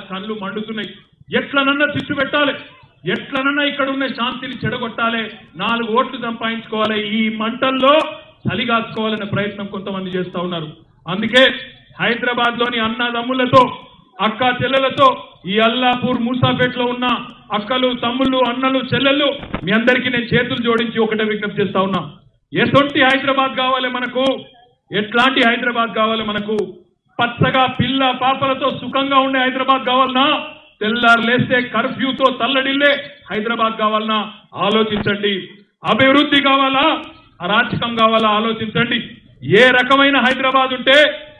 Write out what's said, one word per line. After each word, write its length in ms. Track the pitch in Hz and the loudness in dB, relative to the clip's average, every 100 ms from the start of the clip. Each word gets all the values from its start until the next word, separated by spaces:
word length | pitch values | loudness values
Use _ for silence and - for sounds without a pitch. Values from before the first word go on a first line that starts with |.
| - | -8
కళ్ళు 280 | 190 220 208 | -10 -8 -8
మండుతున్నాయి. 480 | 190 214 226 214 185 - _ _ - 220 | -6 -6 -8 -8 -10 -14 _ _ -4 -4
ఎట్లనన్నా 480 | 254 285 269 285 294 | 0 0 2 2 0
చిచ్చు 200 | 269 - | -2 -4
పెట్టాలి, 400 | 277 269 294 277 - - - _ _ 160 | -2 0 0 0 -2 -10 -20 _ _ -6
ఎట్లనన్నా 500 | 226 - 269 269 294 | -6 -4 -2 0 0
ఇక్కడ 260 | 285 277 269 | 0 0 -2
ఉన్న 160 | 269 262 | -2 -4
శాంతిని 480 | - 247 254 262 208 | -4 -6 -6 -10 -6
చెడగొట్టాలి, 580 | 220 247 233 240 226 226 214 - - 156 | -6 -4 -6 -2 -2 -2 -6 -12 -16 -6
నాలుగు 340 | 214 233 220 240 | -4 -2 0 0
ఓట్లు 200 | 262 254 233 | 0 -4 -8
సంపాదించుకోవాలి, 720 | 233 226 226 - 214 214 214 208 220 | -6 -6 -6 -6 -2 -2 -2 -2 0
ఈ 180 | 220 220 | 0 -2
మంటల్లో 580 | 220 247 262 262 262 311 294 - - _ - | -4 -2 -2 2 4 4 2 -8 -20 _ -4
చలిగాచుకోవాలనే 800 | - 240 226 - 220 220 214 202 | -4 0 -2 -2 -4 -4 -4 -4
ప్రయత్నం 400 | 196 202 208 196 | -4 -4 -6 -10
కొంతమంది 440 | 190 202 190 185 | -8 -8 -6 -6
చేస్తా 300 | 180 180 180 | -4 -4 -6
ఉన్నారు. 280 | 180 170 156 - _ _ 160 | -4 -6 -8 -14 _ _ -8
అందుకే 360 | 196 226 254 254 - - - _ - | -4 2 4 4 2 -10 -20 _ -4
హైదరాబాద్లోని 800 | 202 233 240 240 240 233 240 247 | -2 0 -2 0 0 0 -2 -2
అన్నదమ్ములతో, 840 | 220 233 240 233 240 262 254 262 247 - - - _ - | -4 -2 -4 -4 -4 -2 4 4 4 -2 -18 -20 _ -4
అక్క 220 | 214 214 254 247 | -4 0 -2 0
చెల్లెలతో, 460 | 247 269 262 262 269 - - - 175 | 0 0 0 4 4 2 -8 -14 -2
ఈ 120 | 214 | 2
అల్లాపూర్, 640 | 226 254 247 247 247 226 233 | 2 2 0 0 0 -2 -2
మూసాపేటలో 580 | 254 254 247 247 247 | 0 0 2 0 0
ఉన్న 220 | 247 247 247 240 - - - | -2 -2 -2 -2 -6 -16 -6
అక్కలు, 360 | 208 208 254 254 240 | -6 -2 0 0 0
తమ్ముళ్ళు, 340 | 240 254 262 262 240 | -2 0 0 2 0
అన్నలు, 280 | 247 269 262 - | 0 0 0 -2
చెల్లెళ్ళు, 340 | 247 269 285 285 - - - | 0 2 2 0 -2 -8 -6
మీ 80 | 175 | 0
అందరికీ 360 | 226 240 254 254 | 2 2 2 0
నేను 200 | 240 233 | -2 0
చేతులు 280 | 233 247 247 233 | 0 0 -2 0
జోడించి 320 | 226 233 226 | 0 0 0
ఒకటే 240 | 214 214 | 0 0
విజ్ఞప్తి 380 | 214 208 208 208 | -2 -2 -4 -2
చేస్తా 180 | 190 196 196 | -2 0 0
ఉన్నా. 140 | 180 151 - _ _ - 165 | -2 -6 -14 _ _ -6 -2
ఎటువంటి 360 | 240 269 285 302 | 2 2 2 2
హైదరాబాద్ 500 | 262 269 277 269 269 226 | 2 2 0 0 0 -2
కావాలి 300 | 254 254 254 | -2 0 -2
మనకు? 360 | 247 247 254 269 120 - _ _ _ - | -4 -4 -2 0 -2 -8 _ _ _ -8
ఎట్లాంటి 480 | 202 208 240 262 269 233 | -4 -2 2 2 4 2
హైదరాబాద్ 420 | 240 247 233 226 220 | 2 -2 -2 -2 0
కావాలి 280 | 220 220 | 0 0
మనకు? 320 | 214 208 208 214 - - _ _ _ - | -4 -6 -4 -4 -4 -8 _ _ _ -4
పచ్చగా 460 | 240 - 254 262 254 | -2 0 2 4 2
పిల్ల 440 | - 247 269 262 254 | 0 -2 0 0 0
పాపలతో 480 | 254 262 269 269 269 | 0 0 0 0 -2
సుఖంగా 480 | - 254 262 269 269 | -4 -4 -2 0 2
ఉండే 200 | 269 269 | 2 2
హైదరాబాద్ 460 | 254 262 262 262 247 | 0 0 2 2 2
కావాలనా? 400 | 254 254 254 285 277 - - - - | 2 2 2 2 0 -4 -16 -18 -6
తెల్లారు 420 | 208 233 233 233 226 | -2 2 4 4 4
లేస్తే 320 | 247 - 247 247 | 0 2 0 0
కర్ఫ్యూతో 580 | 220 262 269 269 262 262 240 | -2 -2 -2 -4 2 2 2
తల్లడిల్లే 520 | 240 269 269 277 285 277 - - - | -2 0 0 2 2 2 -4 -16 -8
హైదరాబాద్ 460 | 214 226 226 220 220 | -6 -2 0 0 0
కావాలనా? 360 | 214 214 220 214 202 - _ | 0 0 0 -2 -4 -10 _
ఆలోచించండి. 800 | 123 196 220 214 202 208 202 202 190 - - _ _ | -4 0 2 2 0 -2 -2 -2 -4 -8 -18 _ _
అభివృద్ధి 560 | - 220 269 285 285 285 | 0 2 4 4 4 2
కావాలా, 440 | 277 277 269 269 311 269 - - _ - | 2 2 2 2 2 0 -6 -18 _ -10
అరాచకం 520 | 175 220 247 185 233 | -2 0 0 -2 -4
కావాలా? 340 | 233 226 220 220 | 2 2 4 2
ఆలోచించండి. 680 | 208 226 220 220 233 233 240 - - - - 131 196 | 2 0 -4 -4 -2 -2 -2 -6 -16 -20 -10 2 6
ఏ 40 | 254 254 | 6 4
రకమైన 380 | 254 269 277 269 | 4 4 4 4
హైదరాబాద్ 580 | 247 262 262 262 262 254 | 2 2 2 2 0 0
ఉంటే 200 | 254 294 294 - - | 4 6 6 2 -12